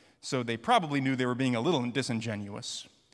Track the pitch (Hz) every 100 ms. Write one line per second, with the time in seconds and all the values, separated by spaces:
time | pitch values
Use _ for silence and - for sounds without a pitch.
0 | - _ - 131 117 113 - 233 160 143
1 | 135 127 127 123 131 120 143 147 120 135
2 | 123 113 113 104 101 110 - - - _
3 | _